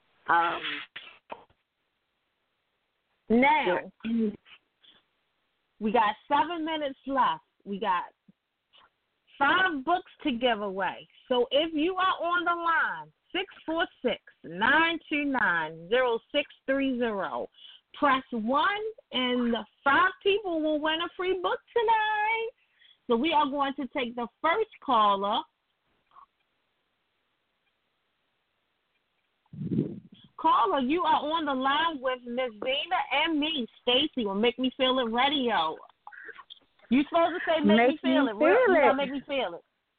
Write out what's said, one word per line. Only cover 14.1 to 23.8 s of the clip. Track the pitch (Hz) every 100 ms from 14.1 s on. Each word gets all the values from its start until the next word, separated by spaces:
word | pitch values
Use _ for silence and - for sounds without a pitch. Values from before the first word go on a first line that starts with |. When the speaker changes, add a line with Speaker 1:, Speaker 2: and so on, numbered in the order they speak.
| - _ _
Speaker 2:
nine | - 170 226 294 330 330 -
two | 294 285
nine, | 262 208 170 156 165 170
zero | 240 254 226 -
six | 285 294 - -
three | 269 269 240
zero, | 240 202 160 120 107 _ - - _ -
press | 285 269 262
one, | 240 214 277 359 415 440 - _
and | 247 254 247 240
the | 226 214 _
five | 277 285 370 381
people | 403 403 403 330
will | 311 302
win | 311 320 349
a | -
free | 370 381
book | 359 466 _
tonight. | 466 440 453 427 427 427 453 453 - _ _ _ _ -
So | 233
we | 311
are | 302 294
going | 285 277
to | 269